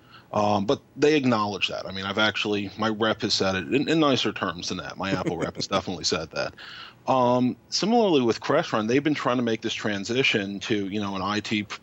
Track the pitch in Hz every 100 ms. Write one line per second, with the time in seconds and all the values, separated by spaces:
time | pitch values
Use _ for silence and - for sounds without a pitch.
0 | - - - 107 104 104 101 139 _ 135
1 | 147 156 127 113 107 95 - - 87 95
2 | 98 101 107 107 107 104 98 - 110 107
3 | 113 104 107 - 98 95 71 123 139 165
4 | 147 123 110 - 98 87 - 92 69 -
5 | 95 95 87 85 90 - - 98 95 85
6 | 78 85 80 73 - - - - - -
7 | - 131 123 123 123 - - - 190 240
8 | 208 151 117 107 - 143 - 117 107 131
9 | 151 143 135 127 117 113 110 - 113 101
10 | 98 120 131 110 98 98 - 104 98 104
11 | 101 95 95 104 104 107 101 -